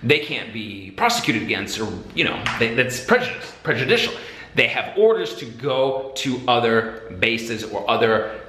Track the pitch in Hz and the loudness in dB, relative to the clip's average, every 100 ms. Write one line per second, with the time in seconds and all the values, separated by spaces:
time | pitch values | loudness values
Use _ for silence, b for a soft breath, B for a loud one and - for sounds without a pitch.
0 | 117 151 147 131 107 110 104 98 95 - | 4 2 2 -6 -8 -10 -10 -10 -12 0
1 | 240 - - 113 - 101 101 - 107 92 | 0 2 2 0 2 -2 -2 -4 -4 -6
2 | - - 143 - - - 117 117 127 - | -8 -2 -2 -2 -4 0 0 2 0 -2
3 | - 247 - - - - - 120 127 226 | 2 2 2 -6 -12 -10 -4 -2 2 2
4 | - - B B B - 117 127 110 - | 2 -4 B B B 2 2 2 -4 4
5 | 220 220 - - 131 110 135 127 131 131 | 4 4 0 -6 -12 -6 -2 2 2 0
6 | 104 - 139 120 123 117 113 113 110 - | -6 -6 -4 -2 2 4 4 4 2 -6
7 | - 92 113 113 117 113 107 101 98 113 | -12 0 0 0 -4 -6 -4 -4 0 4
8 | 113 110 - - | 4 4 2 -8